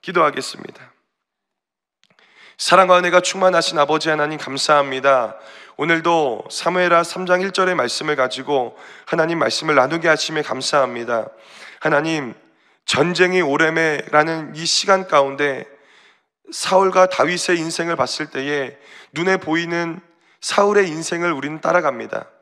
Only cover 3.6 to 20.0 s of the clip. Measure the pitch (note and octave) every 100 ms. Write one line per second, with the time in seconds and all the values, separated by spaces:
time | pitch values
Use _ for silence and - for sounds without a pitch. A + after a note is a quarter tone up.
3.6 | E3 E3 C#3+ D#3 E3 D3+ D3 D#3 - C3+
4.6 | - D3 C#3 C3 C#3 C3 A2+ - - -
5.6 | - - D3+ E3 D#3+ E3+ C#3+ A2 - -
6.6 | - F3+ F3+ E3+ E3+ F#3 F3 F3+ G3 F#3+
7.6 | F#3 F3+ B2 - D3+ D3 B2+ C3 C3 C#3+
8.6 | A#2 - - - - E3+ D#3+ E3 A2 -
9.6 | D#3 C#3+ B2+ E3 E3 D3+ - D#3 D3 C3
10.6 | C3 D3 B2+ A#2+ A#2 A#2 G#2+ - - -
11.6 | - - D#3 D3 D#3+ D#3+ B2+ - _ _
12.6 | _ _ - - D#3+ E3+ F3+ F#3 D#3 D3+
13.6 | D#3+ D#3+ D#3+ D3+ - D3+ D#3 D#3+ D3+ D3+
14.6 | E3 - G3 F#3+ F#3 D3+ C#3 C3+ D3 C3
15.6 | - - _ _ _ _ _ _ - -
16.6 | - F#3+ F#3+ F#3 F#3 F#3 D3 F3 - F3
17.6 | D#3+ - E3+ D#3+ B2 - D3+ C3+ C3+ D3
18.6 | B2+ - - - - C#3 F3+ F#3+ D#3 D#3+
19.6 | E3+ E3+ E3+ F3